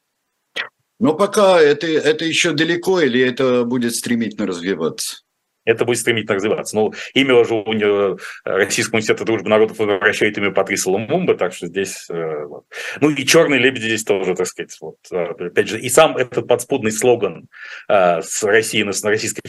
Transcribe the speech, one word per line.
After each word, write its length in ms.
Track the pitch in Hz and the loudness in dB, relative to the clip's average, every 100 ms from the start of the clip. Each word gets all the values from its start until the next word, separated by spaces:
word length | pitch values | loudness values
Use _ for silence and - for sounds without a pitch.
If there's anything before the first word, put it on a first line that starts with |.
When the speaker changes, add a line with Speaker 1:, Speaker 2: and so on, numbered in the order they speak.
| _ _ _ _ _ - - _ _ - | _ _ _ _ _ -12 -12 _ _ -2
Speaker 1:
Но 160 | 131 156 | 0 2
пока 460 | 196 202 190 180 | 0 4 6 6
это, 260 | 147 147 165 | 6 4 0
это 380 | 151 139 156 165 | 0 2 0 0
ещё 280 | 147 175 | 0 0
далеко, 480 | 147 165 170 185 185 | 0 0 0 0 2
или 200 | 143 120 | 2 4
это 440 | 127 123 131 123 120 | 2 2 2 2 0
будет 300 | 127 120 113 | -2 -2 -4
стремительно 520 | - 117 110 - 98 | -2 -2 -2 -4 -6
развиваться? 680 | 87 90 85 78 - - - _ _ _ _ - | -4 -4 -2 -4 -4 -10 -12 _ _ _ _ -2
Speaker 2:
Это 200 | 113 120 | 0 0
будет 140 | 120 | -2
стремительно 360 | - 117 104 98 | 0 -2 0 0
развиваться. 400 | 104 85 - 104 | 0 -2 -2 -2
Ну, 180 | 107 - - 131 | -2 -4 -4 0
имя 200 | 135 120 | 4 4
уже 200 | 113 113 | 4 0
у 180 | 104 | -2
неё, 440 | 110 104 101 98 90 - - - | 0 2 2 0 -2 -10 -10 -4
э, 60 | |
Российского 460 | 95 104 - 110 113 | -2 0 -2 -2 -2
университета 280 | 110 - 104 | 0 -2 0
дружбы 240 | 110 98 | -2 2
народов 300 | 107 110 110 | 4 4 0
возвращает 580 | 107 98 90 90 107 104 | -2 0 0 2 0 0
имя 140 | 101 | -2
Патриса 400 | 92 95 95 95 | 0 -2 -2 -2
Лумумбы, 440 | 98 110 170 143 - | -2 -2 -2 0 0
так 180 | 90 | -2
что 140 | - 87 | -6 -8
здесь, 400 | 95 95 - - | -6 -6 -8 -10
э, 360 | 85 80 76 73 | -8 -6 -8 -10
вот. 180 | 69 - - - - | -16 -18 -14 -12 -2
Ну, 80 | 147 | 0
и 160 | 143 131 | 0 2
«Чёрные 340 | 160 151 135 | 4 4 4
лебеди» 260 | 127 127 110 | 2 0 -4
здесь 160 | 107 | -2
тоже, 320 | - 98 92 92 | 0 -2 -2 -2
так 120 | 92 | -4
сказать, 300 | - 80 - | -6 -14 -14
вот, 160 | 80 - - | -18 -18 -8
э, 60 | 90 85 82 87 | -6 -6 -6 -4
опять 200 | - 95 | -2 -2
же, 100 | 110 | -2
и 80 | 120 | 2
сам 280 | 160 156 127 | 4 4 2
этот 300 | 123 - - | -4 -2 0
подспудный 440 | 120 - 139 110 | 0 0 -2 -2
слоган, 560 | 107 123 117 101 80 - - - - - | 0 2 2 0 -8 -20 -20 -18 -12 0
э, 320 | 101 90 82 | 2 4 2
с 220 | - - | -2 -4
Россией 400 | 104 110 - 113 101 | 2 2 2 -2 -2
на, 80 | |
с-, 100 | 95 | -2
на 60 | 104 | -2
Российской 300 | 104 - - | -2 -4 -8